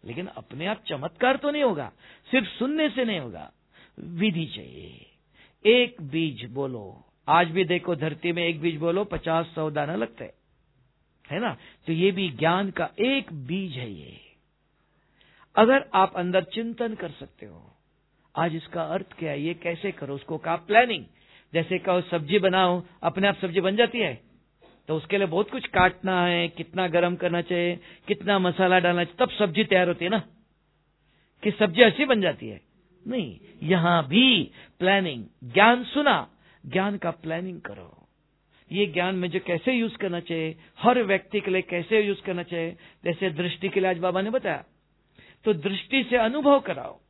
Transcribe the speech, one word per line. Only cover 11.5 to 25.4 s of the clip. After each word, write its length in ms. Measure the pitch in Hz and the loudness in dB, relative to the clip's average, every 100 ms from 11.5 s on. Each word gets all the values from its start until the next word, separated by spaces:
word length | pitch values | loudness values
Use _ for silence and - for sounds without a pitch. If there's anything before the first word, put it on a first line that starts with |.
| 135 - _ - | -8 -14 _ -6
तो 60 | |
ये 180 | 165 185 | 2 2
भी 180 | 185 185 | 2 -4
ज्ञान 420 | 120 156 180 196 | 0 0 2 -2
का 180 | - 156 - | -4 -6 -2
एक 340 | 233 277 - | 0 0 -4
बीज 380 | 160 127 180 190 | -12 -6 -6 -6
है 200 | 135 123 | -8 -10
ये। 280 | 92 67 - - _ _ _ _ _ _ _ _ _ _ _ _ - | -12 -18 -20 -20 _ _ _ _ _ _ _ _ _ _ _ _ 4
अगर 340 | 220 269 - | 6 6 2
आप 200 | 196 190 - | 2 2 0
अंदर 280 | 180 185 | 0 0
चिंतन 520 | 180 - 233 233 233 220 | 0 -8 -8 -6 -8 -6
कर 160 | 175 | -12
सकते 340 | 143 139 _ 107 | -12 -20 _ -20
हो, 280 | 82 - _ _ _ _ _ _ - | -20 -20 _ _ _ _ _ _ -4
आज 200 | 170 160 | -2 -2
इसका 280 | - 175 | -8 -8
अर्थ 300 | 160 175 196 | -4 -4 -8
क्या 180 | - 165 | -10 -8
है, 100 | 143 | -6
ये 120 | 156 | -6
कैसे 380 | 170 175 170 202 | -6 -8 -6 -8
करो, 240 | 165 143 139 | -8 -10 -12
उसको 220 | - 156 | -10 -8
कहा 180 | 165 165 | -4 -6
planning। 500 | 165 214 247 190 110 _ _ - _ | 4 6 6 0 -10 _ _ -20 _
जैसे 260 | 165 165 185 | -2 0 -2
कहो 220 | 185 180 | 2 0
सब्जी 380 | - 170 147 202 | 0 -4 0 2
बनाओ, 440 | 190 185 185 180 175 _ | 4 4 4 2 -4 _
अपने 240 | 170 165 196 | -4 2 0
आप 80 | 196 | 0
सब्जी 260 | 185 170 | -2 0
बन 140 | 185 208 | 0 2
जाती 240 | 233 233 | 2 2
है? 280 | 185 117 _ _ _ _ _ _ - | -4 -4 _ _ _ _ _ _ -6
तो 100 | 156 | -6
उसके 200 | 151 202 | -2 0
लिए 100 | 190 | 2
बहुत 240 | 165 | 0